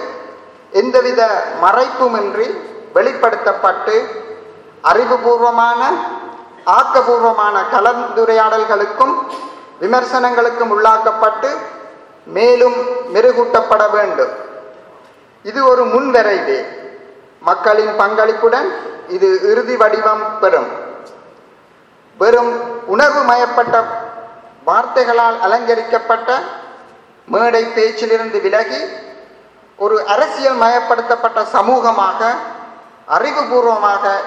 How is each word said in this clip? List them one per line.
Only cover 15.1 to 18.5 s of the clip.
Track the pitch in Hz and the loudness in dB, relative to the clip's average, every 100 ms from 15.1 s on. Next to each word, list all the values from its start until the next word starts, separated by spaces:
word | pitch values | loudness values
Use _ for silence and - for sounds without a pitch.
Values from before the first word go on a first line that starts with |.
| _ _ _ 208 | _ _ _ -10
இது | 262 262 | 0 2
ஒரு | 247 233 | 4 2
முன்வரைவே. | 254 277 240 214 185 151 135 - - - - - - - _ 170 | 0 2 2 2 0 -2 -4 -4 -14 -18 -20 -20 -20 -20 _ -2
மக்களின் | 185 220 214 214 208 | 0 2 2 0 0
பங்களிப்புடன் | 202 214 220 226 226 | 0 2 0 2 2